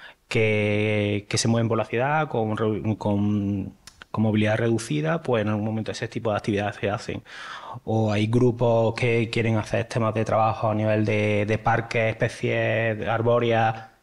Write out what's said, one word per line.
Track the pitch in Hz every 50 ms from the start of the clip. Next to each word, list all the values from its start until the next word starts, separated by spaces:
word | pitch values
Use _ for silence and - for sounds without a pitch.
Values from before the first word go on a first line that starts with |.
| - - - _ _
que, | - - 117 110 107 107 107 104 104 104 107 107 107 107 107 104 104 104 101 101 -
que | -
se | - -
mueven | 117 117 117 113
por | 110 113
la | 113 107
ciudad, | - 117 117 127 143 151 160 156 143
con | - 117 110 110 110
re-, | 110 113 110 107 90 71 110 104
con, | - - 104 101 101 104 104 104 104 101 98 101 98 98 101 - _ - - - - - -
con | - 110 110
movilidad | 110 104 107 107 104 107
reducida, | 113 117 117 113 110 - - 151 147 151 156 170 165
pues | - 135 120 110 101
en | 104
algún | 107 104 104
momento | 110 110 110 104 -
ese | 95 - 120
tipo | - - 117 110 110
de | 101
actividades | 101 - 117 101 98 104 101 -
se | - 117 98
hacen. | 104 107 - - - 107 - - - - - - - - - - - 123 -
O | - 113 110 110 107
hay | 104 104 110
grupos | 110 117 123 127 123 117 123 123 117 117 113 113 110 113
que | - 127 120 117 117 113 113
quieren | - 123 113 113 110
hacer | 107 104 - - 110 107
temas | - - 123 113 110 110
de | 113 110
trabajo | - 101 110 110 113 110 - 117 110
a | 107
nivel | 107 110 107 107 107 107
de, | 110 107 104 107 107 104 104 101
de | 107 110 104
parques, | - 117 113 117 110 - - 120 110 110
especies | 110 - 123 113 - - - 120 117 117 113 113 113 113 113 113 107 107 -
arbóreas, | 101 117 113 113 117 117 120 120 117 113 113 113 110 113 - - - _ _